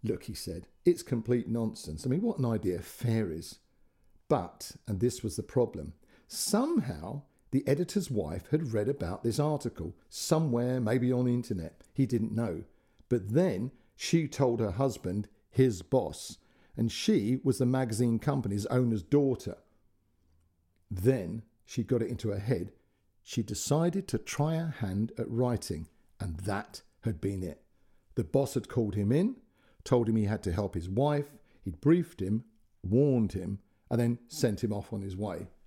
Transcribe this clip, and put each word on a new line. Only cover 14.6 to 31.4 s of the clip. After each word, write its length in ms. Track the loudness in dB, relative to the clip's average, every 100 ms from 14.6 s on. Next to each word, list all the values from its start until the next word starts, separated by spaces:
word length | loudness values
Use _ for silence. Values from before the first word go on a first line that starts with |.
her 100 | 0
husband, 560 | 2 0 0 -4 -4 -4 _ _
his 320 | 4 4 4
boss, 560 | 2 2 2 -6 -12 -16 _ _ _ -2
and 160 | -2
she 480 | 0 2 4 4 2
was 140 | 2 2
the 80 | 2
magazine 540 | 2 0 2 2 2
company's 480 | 0 0 0 -2 0
owner's 340 | 2 2 0
daughter. 560 | 2 4 4 0 -6 -12 _ _ _ _ _ _ _ _ _ _ _ _ _
Then 500 | 0 2 2 -2 -8 -12 _ -10
she 180 | -6
got 200 | 0 0
it 80 | 0
into 180 | -4 -4
her 100 | -4
head. 320 | -2 -2 -2 -12 _ _ _ _
She 180 | -6 -4
decided 680 | -4 -4 0 2 2 0 -4
to 120 | -4
try 360 | -4 -2 0 0
her 180 | -4 -4 -2
hand 260 | -2 -2 -4
at 120 | -4
writing, 580 | 0 0 0 -2 -8 -8 _ _ _
and 180 | -6 -6
that 460 | -4 -4 -6 -16 -20 _
had 180 | -6 -4
been 220 | -4 -4
it. 220 | -6 -8 _ _ _ _ _
The 100 | -6
boss 300 | 0 2 2
had 160 | -2 -2
called 260 | -2 0 0
him 160 | 2
in, 260 | 4 2 -2 -16 _ _ _
told 240 | 0 2 4
him 80 | 2
he 100 | 2
had 180 | 0
to 80 | -2
help 240 | -2 -2 -4
his 140 | -4
wife, 460 | 0 2 0 -4 -12